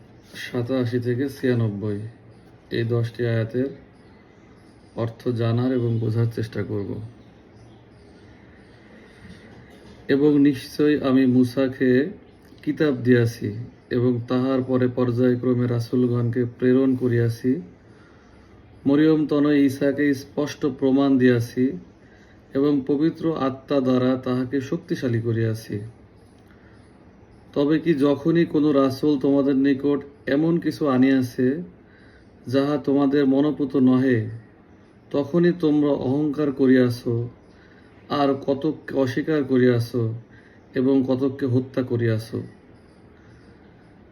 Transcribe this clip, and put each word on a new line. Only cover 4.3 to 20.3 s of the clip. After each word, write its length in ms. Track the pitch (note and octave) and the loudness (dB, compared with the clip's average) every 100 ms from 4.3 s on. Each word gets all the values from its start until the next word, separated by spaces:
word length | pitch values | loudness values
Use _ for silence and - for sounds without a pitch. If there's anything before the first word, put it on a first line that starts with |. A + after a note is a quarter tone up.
| - - - - - - - | -20 -20 -20 -20 -20 -14 -8
অর্থ 340 | A#2 - B2+ | -6 -6 -6
জানার 440 | A#2 A#2 A#2+ B2+ | -2 0 0 0
এবং 260 | B2+ A#2 A2+ | 0 -2 -2
বোঝার 260 | A2+ A2+ A#2 A2+ | -2 0 -2 -2
চেষ্টা 280 | G#2+ G#2+ | -6 -6
করব। 360 | F#2+ G#2 G2 G#2 A2 - - - - - - - - - - - - - - - - - - - - - - - - - - - - - - | -6 -6 -6 -10 -12 -18 -20 -20 -20 -20 -20 -20 -20 -20 -20 -20 -20 -20 -20 -20 -20 -20 -20 -20 -20 -20 -20 -20 -20 -20 -20 -20 -20 -12 -2
"এবং 320 | C#3 D3+ D3 | 2 4 4
নিশ্চয় 600 | C#3+ B2+ - - D3+ C#3+ | 4 2 -4 -2 0 2
আমি 240 | C3+ C3 B2+ | 2 2 4
মূসাকে 840 | B2+ B2 C#3 C3 - B2+ B2+ F3+ - - - - - | 4 2 0 -2 0 2 2 0 -6 -20 -20 -20 -10
কিতাব 320 | D3+ C#3+ D3+ B2 | -6 -2 0 0
দিয়াছি 580 | A#2+ A#2+ A2+ - G#2 A2 A#2 - - | 4 4 2 -2 -8 -8 -12 -16 -6
এবং 300 | B2 B2 A#2+ A#2 | -2 0 -2 -2
তাহার 360 | B2+ C3 C3 | -2 0 -2
পরে 240 | B2 B2+ B2 | 0 0 0
পর্যায়ক্রমে 800 | B2+ B2 A#2+ B2+ A#2+ B2+ A#2+ A#2+ | 0 -2 2 2 2 0 0 0
রাসূলগণকে 760 | A#2 A#2 B2+ B2 A#2+ A#2 B2 A#2+ | -2 -2 0 0 0 -2 -2 -4
প্রেরণ 500 | - B2+ B2+ C3+ B2+ | 0 2 4 2 0
করিয়াছি। 680 | B2 A#2 A#2 A#2 B2+ D#3+ F3+ - - - - - - - - - - - C3+ | 0 0 0 -2 -2 -4 -6 -20 -20 -20 -20 -20 -20 -20 -20 -20 -20 -6 0
মরিয়ম 400 | D3 D#3 D#3 D3+ | 4 4 4 2
তনয় 280 | D3 D3 C#3+ | 0 2 4
ঈসাকে 580 | C#3 B2 C#3+ C3+ D3 | 2 0 -2 0 0
স্পষ্ট 520 | B2 - | -2 -6